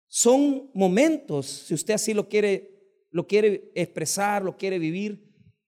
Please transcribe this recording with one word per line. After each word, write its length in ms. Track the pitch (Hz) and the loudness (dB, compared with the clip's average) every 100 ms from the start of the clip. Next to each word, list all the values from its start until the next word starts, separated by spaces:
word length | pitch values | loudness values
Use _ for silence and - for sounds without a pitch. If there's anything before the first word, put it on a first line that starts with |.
| _ | _
son 640 | - 233 262 285 269 277 | 0 4 4 4 0 -4
momentos, 720 | 185 190 190 311 302 - 143 135 | 0 2 4 2 2 -4 -6 -6
si 260 | - - | -10 -6
usted 200 | 160 - | -6 -2
así 200 | 214 - | -2 -2
lo 140 | 208 202 | -2 -2
quiere, 800 | 208 202 190 - _ _ _ _ | 0 0 -2 -6 _ _ _ _
lo 160 | 165 165 | -6 0
quiere 440 | 202 214 190 - - | 2 2 0 -6 -6
expresar, 680 | 175 - 156 190 202 202 | -6 -6 -6 -2 -2 -2
lo 140 | 190 - | -4 -6
quiere 220 | 190 185 | -6 -4
vivir, 540 | 160 180 208 208 _ _ _ _ | -4 -4 -6 -8 _ _ _ _